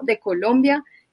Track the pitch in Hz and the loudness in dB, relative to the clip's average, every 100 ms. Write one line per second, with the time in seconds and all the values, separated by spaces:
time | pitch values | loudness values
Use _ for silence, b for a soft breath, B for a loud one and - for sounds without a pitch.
0 | 262 220 202 180 208 262 277 285 - b | -4 -4 -4 -2 0 2 2 0 -4 b
1 | b | b